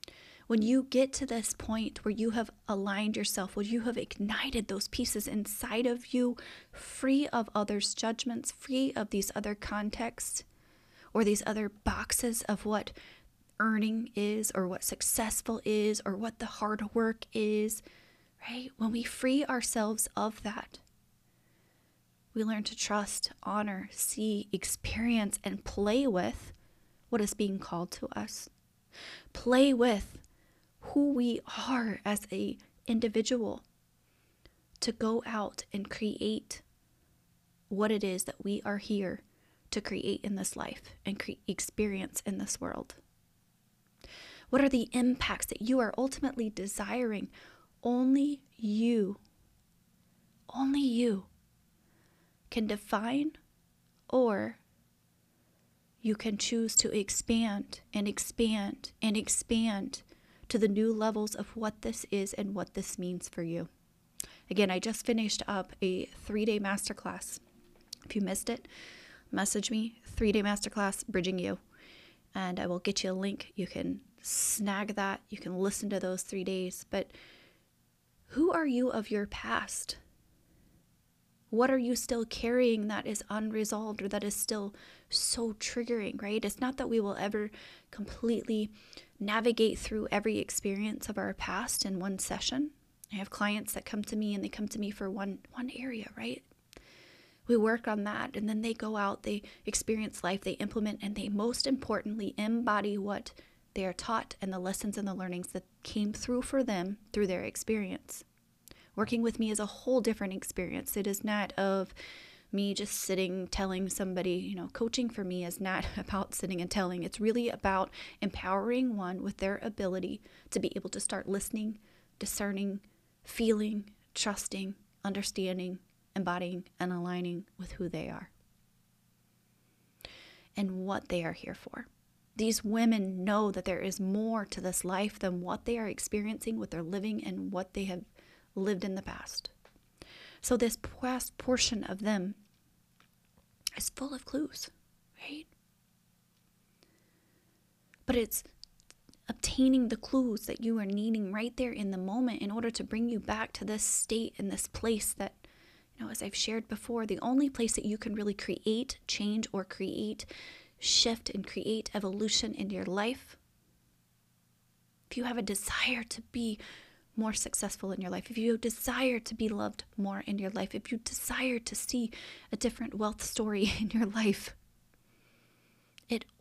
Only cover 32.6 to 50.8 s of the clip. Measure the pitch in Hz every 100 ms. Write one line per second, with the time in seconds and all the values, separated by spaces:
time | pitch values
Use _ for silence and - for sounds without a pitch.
32.6 | - _ - 226 226 220 220 254 208 -
33.6 | - _ _ _ _ _ _ _ - _
34.6 | _ - - 226 220 233 233 226 202 -
35.6 | - 196 196 - 208 - 208 220 - -
36.6 | - _ _ _ _ _ _ _ _ _
37.6 | _ 196 214 214 202 185 - - 202 208
38.6 | 208 202 - 208 190 - - _ _ _
39.6 | _ 220 - 196 - 202 - 196 190 -
40.6 | - - - - - 202 - - - 180
41.6 | - - 214 190 185 - - 196 202 -
42.6 | 85 - - - _ _ _ _ _ _
43.6 | _ _ _ _ - - - - - 262
44.6 | 277 262 - 247 247 247 - 196 - -
45.6 | 220 262 220 - 269 - 269 - 220 208
46.6 | 196 - 202 233 240 208 - - - -
47.6 | _ _ 240 247 254 269 285 277 - -
48.6 | 220 214 233 233 190 202 - _ _ _
49.6 | _ _ _ _ _ _ _ _ - 240
50.6 | 269 285